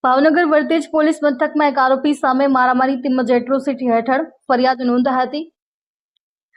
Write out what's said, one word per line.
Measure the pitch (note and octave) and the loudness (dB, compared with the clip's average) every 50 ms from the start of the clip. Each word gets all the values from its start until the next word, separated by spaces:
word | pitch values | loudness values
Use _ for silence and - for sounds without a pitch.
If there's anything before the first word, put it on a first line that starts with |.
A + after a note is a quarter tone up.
| - | 2
ભાવનગર | B3+ B3+ C4+ C#4+ D#4+ D4+ E4+ F4 | 2 2 4 4 2 2 2 2
વર્તેજ | D4+ D#4 D4+ D4+ B3 E4 E4 D4+ - | 2 2 0 2 2 -2 -2 -2 -2
પોલીસ | - D#4 D4+ D#4 D#4 D#4 | -2 0 0 0 0 0
મથકમાં | D4 D4 C#4 B3 D#4 D4 D4+ D4+ D4 C#4+ | -2 -2 0 0 -4 -2 0 0 0 0
એક | C#4 C#4 | 0 0
આરોપી | C4 C4 C4 C4 C4 D4 D4 - | 2 2 0 0 0 -2 -2 0
સામે | - C4+ B3+ C4 C#4 C#4 | -2 0 0 2 2 2
મારામારી | C4+ C4 B3+ B3+ B3+ B3+ C4 C4 C#4 B3 | 2 2 2 2 2 2 0 0 -2 -4
તેમજ | B3+ C#4+ B3+ C4 B3+ A3 | -2 -2 -2 -2 0 0
એટ્રોસિટી | B3+ B3 B3 B3 C4+ C4+ C4+ C#4+ C4+ B3+ B3+ B3 | 0 0 0 -2 -4 -2 -2 -4 -6 -4 -2 0
હેઠળ | A3+ A3+ A#3 B3+ B3+ C4+ D#4+ D#4 - _ _ | 0 0 0 0 -2 -2 -2 -6 -10 _ _
ફરિયાદ | - C4 B3 B3+ B3+ C4 A#3+ | -2 0 2 2 0 0 0
નોંધાઈ | B3+ B3 A#3+ B3 B3 C#4 B3+ B3+ B3+ | -2 0 0 0 0 0 0 -2 -2
હતી. | - C#4 D4 D#4+ E4 _ _ _ _ _ _ _ _ _ _ _ _ _ _ _ _ _ _ _ _ _ | -4 -4 -10 -10 -10 _ _ _ _ _ _ _ _ _ _ _ _ _ _ _ _ _ _ _ _ _